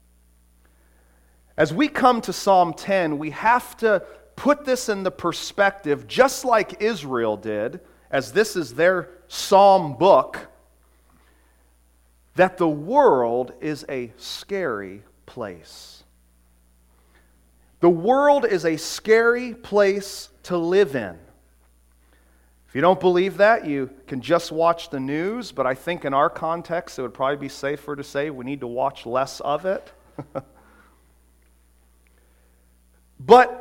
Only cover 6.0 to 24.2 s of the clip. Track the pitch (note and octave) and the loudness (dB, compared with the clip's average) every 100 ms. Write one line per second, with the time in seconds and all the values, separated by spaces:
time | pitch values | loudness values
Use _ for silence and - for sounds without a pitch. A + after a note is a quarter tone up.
6 | A2+ - C4+ C4+ C4 A#3 G3 - G#3 G#3 | -2 2 2 2 0 0 0 -2 -4 -4
7 | C#3+ B2+ A2+ G#2+ A2 G#2 A2+ F3+ - _ | -4 -2 0 -2 -4 -6 -6 -8 -18 _
8 | _ - C3+ F3+ A3 F#3 C#3 A#2 E3+ F#3 | _ -4 -2 -2 0 -2 -6 0 2 2
9 | D#3+ - _ - - G3 G3 F#3+ D#3 B2 | -4 -16 _ -10 2 6 8 6 2 2
10 | F3+ D3 - - - _ _ _ _ _ | 6 6 4 -6 -16 _ _ _ _ _
11 | _ _ _ _ _ _ _ _ _ _ | _ _ _ _ _ _ _ _ _ _
12 | _ _ _ - F#3 - E3 D3 D#3 C4+ | _ _ _ 0 0 2 -2 -2 0 4
13 | C4 C#3 A#2 A#2+ B2+ A#2+ D3+ D3 - C#3 | 6 4 2 0 -4 -8 -8 -8 -8 -8
14 | A#2+ - - - - G3 E3+ G#2+ G2 G2 | -10 -14 -16 -16 -10 -6 -4 -6 -8 -14
15 | - _ - - G#2+ F2 - - - - | -20 _ -20 -12 -12 -12 -20 -20 -20 -20
16 | _ _ _ _ _ _ _ _ _ _ | _ _ _ _ _ _ _ _ _ _
17 | _ _ _ _ _ _ _ _ E3+ E3+ | _ _ _ _ _ _ _ _ 2 4
18 | F#3 C4 D4 C#4+ A#3 F3+ E3 D#3 - - | 2 4 4 4 2 0 -2 -4 -6 -8
19 | - A3 A#3 A#3+ B3 A3+ - G3+ G3+ G3+ | 2 4 4 0 -4 -12 -2 2 2 0
20 | G3 - - _ - F3 E3 F#3+ F#3+ C3+ | -6 -14 -18 _ -6 -4 0 2 2 0
21 | G2+ E2 - _ _ _ _ _ _ _ | -6 -10 -20 _ _ _ _ _ _ _
22 | _ _ _ _ _ _ _ - D#3+ F#3 | _ _ _ _ _ _ _ 0 2 4
23 | F3+ F3 F#3+ E3 G3+ A#3 D#3+ C#3+ C3 - | 2 2 0 2 4 4 0 -4 -6 -10
24 | - C#3 | -12 -10